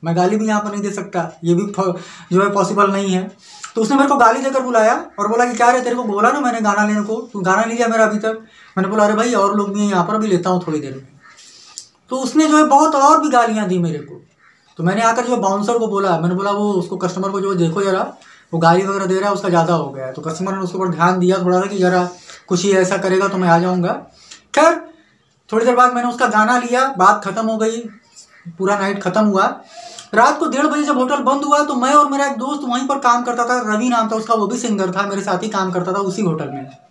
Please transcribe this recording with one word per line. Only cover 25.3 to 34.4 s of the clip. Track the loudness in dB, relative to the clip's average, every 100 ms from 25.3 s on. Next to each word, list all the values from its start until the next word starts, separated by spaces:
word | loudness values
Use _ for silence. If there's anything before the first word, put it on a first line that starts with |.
| _ _
थोड़ी | 0 2
देर | 4
बाद | 4
मैंने | 2 -4
उसका | 0 0
गाना | 2 2 2
लिया, | 0 0 0 2
बात | 4 4
ख़त्म | -2 -4 -4
हो | -2
गई, | -2 -4 -10 -18 _ -20 -20 _ -20 -6
पूरा | -2 0
night | -2 -2
ख़त्म | -2 0
हुआ। | 2 2 0 -2 -16 -20 -18 -20 -4
रात | 4 4 4
को | -2
डेढ़ | 0 0
बजे | 0
जब | -2 0
होटल | 0 0
बंद | 0 0
हुआ | 2 0
तो | 2
मैं | 0 2
और | 4 4
मेरा | 2 -2
एक | -2
दोस्त | -6 -6
वहीं | -4 -4 -2
पर | -2
काम | 2 0
करता | 0 -4
था, | -2 -2 -2
रवि | -2 0
नाम | 0 0
था | -4
उसका, | -2
वो | -2